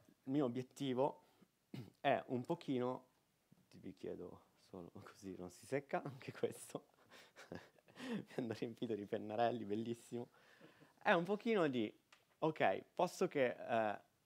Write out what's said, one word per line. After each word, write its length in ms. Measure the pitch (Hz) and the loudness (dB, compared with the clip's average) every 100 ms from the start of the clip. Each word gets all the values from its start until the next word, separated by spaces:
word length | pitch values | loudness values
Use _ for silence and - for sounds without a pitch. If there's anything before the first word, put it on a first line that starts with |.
| - - | -12 -14
il 60 | 131 | -2
mio 140 | 143 | 2
obiettivo 760 | 127 123 123 - 139 123 147 - - _ _ _ _ - 104 _ | 2 0 -6 -4 0 2 2 0 -18 _ _ _ _ -14 -14 _
è 220 | 139 107 - | 2 2 2
un 160 | 123 | -2
pochino, 640 | 123 165 - 127 123 127 - _ _ _ _ _ _ | -2 -2 0 0 0 -2 -10 _ _ _ _ _ _
ti, 100 | - | -16
vi 120 | 104 | -14
chiedo 480 | 92 87 90 90 - - _ - | -10 -8 -8 -10 -14 -20 _ -18
solo 160 | 92 87 98 | -14 -14 -16
così 320 | 98 - 98 92 | -18 -14 -12 -10
non 120 | 90 | -10
si 160 | - - | -12 -4
secca, 360 | 135 - 175 | -4 -2 -4
anche 300 | 143 127 - | -4 -10 -12
questo, 540 | - - - - - - _ - - - - - | -4 -4 -4 -10 -10 -12 _ -20 -20 -20 -20 -12
<laughs> 500 | 165 - _ _ - | -12 -14 _ _ -12
mi 260 | 254 220 - - | -6 -6 -6 -6
hanno 160 | 117 | -4
riempito 400 | 107 123 113 117 104 | -4 -6 -4 -4 -4
di 100 | 101 | -2
pennarelli, 580 | 107 104 107 117 120 | -4 -2 2 4 2
bellissimo, 640 | 101 104 117 120 - 120 120 - - - - - - - | -2 -2 -2 -4 -6 -8 -8 -14 -20 -20 -20 -20 -20 -2
è 120 | - | 4
un 100 | 208 | 4
pochino 460 | 175 202 233 214 151 | 4 0 2 4 4
di, 240 | 127 107 - _ - _ - | 2 0 -4 _ -20 _ -2
ok, 460 | 160 156 110 95 - | 0 4 4 4 -2
posso 340 | - 175 - 185 | 0 0 2 2
che... 260 | 147 123 - | 4 4 2
Eh, 440 | - 113 107 101 - _ | 0 2 2 0 -8 _